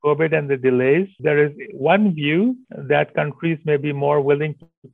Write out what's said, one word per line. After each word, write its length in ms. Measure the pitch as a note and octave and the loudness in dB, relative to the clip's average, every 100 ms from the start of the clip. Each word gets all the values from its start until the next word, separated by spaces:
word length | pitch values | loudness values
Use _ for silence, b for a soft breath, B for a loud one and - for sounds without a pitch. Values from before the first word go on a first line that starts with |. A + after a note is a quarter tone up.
covid 340 | D3 D3 D#3+ D#3 | -2 0 0 0
and 120 | C#3+ | -2
the 80 | C3+ | 0
delays, 500 | C3 B2 C3 D#3 G3 - | 2 2 2 2 0 -4
there 240 | D3 D3 D3 | 0 2 0
is 60 | D3 A#2 | -4 -14
one 400 | C3+ C#3+ G3 G#3+ | -4 2 2 2
view 440 | D#3 C#3+ E3 A#3+ B3+ _ | 0 0 2 0 -2 _
that 440 | - C3+ D3 D3 | -10 0 0 0
countries 460 | - D3+ C#3+ E3 D#3+ D#3 | -4 -6 -4 -4 -4 -2
may 120 | D3 | -2
be 160 | D3 | -2
more 280 | C#3+ C#3+ D3 | -2 0 0
willing 340 | C#3 C#3+ D#3 D3 | 2 0 -2 -8
to 80 | - _ C3 | -18 _ -10